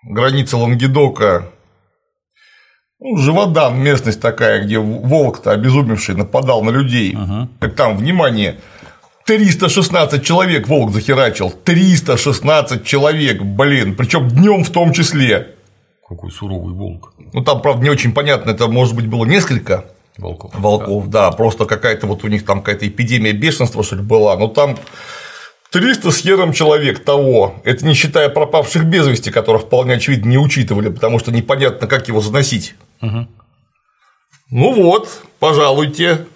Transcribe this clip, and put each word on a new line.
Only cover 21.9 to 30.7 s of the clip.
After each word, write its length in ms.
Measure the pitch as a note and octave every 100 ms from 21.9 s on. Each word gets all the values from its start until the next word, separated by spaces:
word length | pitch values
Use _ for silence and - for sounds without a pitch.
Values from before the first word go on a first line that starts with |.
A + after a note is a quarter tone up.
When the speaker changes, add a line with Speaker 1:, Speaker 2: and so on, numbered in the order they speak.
| G#2+ A#2
Speaker 1:
вот 160 | G#2+
у 40 | A2
них 160 | G#2 G#2
там 160 | G2
какая-то 260 | G2+ G2+ G#2
эпидемия 460 | G2 A#2+ B2 G#2+
бешенства, 500 | G#2 D3+ D3 A#2+ -
что 140 | G#2 F#2+
ли, 40 |
была. 340 | G2+ A2 G#2+ F#2
Но 100 | A2
там 280 | A2 C#3+ A#2+ - - - - - - - _ _
триста 400 | F#3+ A3+ A#3+ F3+
с 80 | -
хером 360 | E3 G3 F3
человек 500 | C#3+ D#3 D3+ C#3+ B2+
того. 520 | - C#3+ C3+ A#2 G2 - -
Это 200 | B2 D3+
не 80 |
считая 360 | C#3+ D3+ D#3+ C#3+
пропавших 560 | C#3+ D3+ D#3+ C#3+ F3 D#3+
без 200 | F3+ C#3+
вести, 240 | A#2 -
которых 340 | A2 A2 A2
вполне 300 | - B2 B2+
очевидно 360 | A#2+ - C3 G#2+
не 80 | B2+
учитывали, 500 | D3 C#3+ G#2+